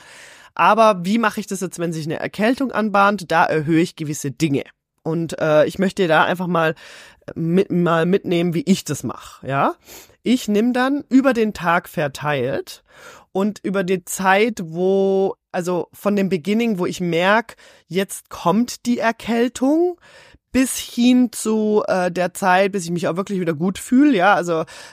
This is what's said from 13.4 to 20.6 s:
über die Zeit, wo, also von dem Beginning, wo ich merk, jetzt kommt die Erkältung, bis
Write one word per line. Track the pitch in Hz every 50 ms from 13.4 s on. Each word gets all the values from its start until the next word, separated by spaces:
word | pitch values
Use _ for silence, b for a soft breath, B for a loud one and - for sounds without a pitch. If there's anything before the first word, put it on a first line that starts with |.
| 196 214 208 - -
über | 214 185 196 190
die | 175 190 180 -
Zeit, | - - - 190 190 190 202 214 240 226 - 180
wo, | 160 160 170 185 190 196 196 196 196 190 190 196 196 - - _ _
also | - 185 175 175 180 170 - - _
von | - - 202 208
dem | 202 196 180
Beginning, | 190 180 139 190 208 226 233 233 214
wo | 175 180
ich | - - -
merk, | 180 175 165 165 180 190 208 233 233 - - b b b b b b
jetzt | b 160 185 196 - - - - _
kommt | - - - 175 170 214 240 - - - _
die | 240 240 -
Erkältung, | - 226 226 - - - 233 233 240 254 - - 254 269 302 320 349 359 349 B B B B B B B B B _ _ -
bis | 247